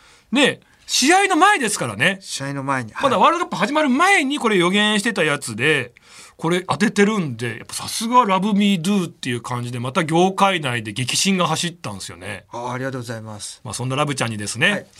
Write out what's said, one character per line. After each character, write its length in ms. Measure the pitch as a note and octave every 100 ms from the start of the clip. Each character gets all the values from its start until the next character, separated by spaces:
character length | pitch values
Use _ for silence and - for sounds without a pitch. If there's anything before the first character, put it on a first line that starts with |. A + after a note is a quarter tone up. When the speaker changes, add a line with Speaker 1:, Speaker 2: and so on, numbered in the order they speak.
| _ - _
Speaker 1:
ね、 300 | B3+ G3 B2 _ _ -
試 280 | - C4
合 140 | F#4 G4
の 80 | D#4+
前 220 | G4 G4+
で 120 | A3
す 80 | -
か 80 | B2+
ら 100 | G2+
ね。 220 | E3 G3
Speaker 2:
試 240 | - -
合 80 | C#3
の 100 | C#3
前 220 | C3+ C3+
に。 80 | G#2+ -
Speaker 1:
ま 80 | C#4
だ 100 | G3+
ワ 100 | C#4
ー 20 |
ル 80 | E4+
ド 80 | F#4
カ 0 |
ッ 40 |
プ 40 | D#3
始 160 | G#3+
ま 80 | D4+
る 80 | D4
前 360 | C4 F#4 G4
に 140 | C4+ C#4+
こ 120 | A#3
れ 80 | F#3+
予 100 | E3+
言 320 | G#3 G#3+ G#3+
し 20 |
て 120 | A3+
た 100 | G3
や 140 | D#3 C#3+
つ 180 | B2 G#2+
で、 200 | D3 C#3+
Speaker 2:
は 40 |
い。 80 | A#2 - - - -
Speaker 1:
こ 140 | - D#3+
れ 120 | F3+
当 140 | F3+ C#3
て 140 | G3
て 160 | G3+ G3+
る 140 | G#3+
ん 160 | D3+ A2+
で、 220 | A#2+ A2
や 40 |
っ 40 | -
ぱ 80 |
さ 140 | - G#3
す 200 | - A3+
が 160 | B3
ラ 160 | G#3+ F#3
ブ 120 | G#3
ミ 280 | G3+ G3+ F#3
ー 20 |
ド 100 | F3
ゥ 140 | G3+ E3+
っ 20 |
て 220 | - C3
い 40 |
う 80 | A#2+
感 200 | - A#2+
じ 80 | A#2+
で、 80 | B2
ま 140 | B2+
た 100 | F3+
業 300 | D#3 E3 F#3+
界 280 | F#3+ G3 F3+
内 220 | C3+ A#2+
で 100 | G#2+
激 240 | G#2 B2 -
震 200 | F#3+ F#3
が 100 | D#3+
走 220 | D#3 E3+
っ 60 |
た 180 | E3 A2+
ん 40 | F#2+
で 40 |
す 100 | -
よ 60 | F2
ね。 300 | F#2+ F#2+ -
Speaker 2:
あ、 220 | A#2+ A#2+
あ 60 | B2
り 40 |
が 80 | C3
と 80 | B2+
う 40 |
ご 40 | A#2
ざ 100 | A2+
い 60 |
ま 160 | A2 G#2
す。 220 | - -
Speaker 1:
ま 80 | A2+
あ、 40 |
そ 100 | G#2+
ん 40 | B2+
な 60 |
ラ 120 | C3 D3
ブ 100 | C3
ち 60 |
ゃ 40 | A#2
ん 40 |
に 80 | G#2
で 80 | G2+
す 80 | A2
ね、 140 | F3+
Speaker 2:
は 60 | C#3+
い。 80 | -